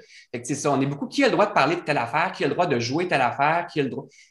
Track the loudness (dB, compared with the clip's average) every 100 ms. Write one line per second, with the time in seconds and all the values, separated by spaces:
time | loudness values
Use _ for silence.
0 | -16 -20 -12 -8 -6 -2 0 2 0 -2
1 | -4 2 2 4 2 4 2 0 -2 -2
2 | 0 0 -2 -2 -2 0 0 0 0 -2
3 | 0 2 2 2 2 2 -2 -4 -4 -4
4 | -12 -18 -20